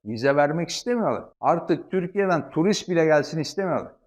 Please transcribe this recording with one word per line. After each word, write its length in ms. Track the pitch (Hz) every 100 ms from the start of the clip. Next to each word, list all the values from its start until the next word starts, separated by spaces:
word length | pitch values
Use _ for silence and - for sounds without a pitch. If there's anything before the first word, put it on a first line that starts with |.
| 107
vize 300 | 110 135 143
vermek 340 | 147 160 165
istemiyorlar. 540 | - 240 240 175 107 - _
Artık 520 | 127 170 165 165 -
Türkiye'den 580 | 190 175 202 190 165 -
turist 400 | 156 180 208 -
bile 160 | 170 160
gelsin 340 | 151 147 160
istemiyorlar. 520 | 139 - 190 127 - -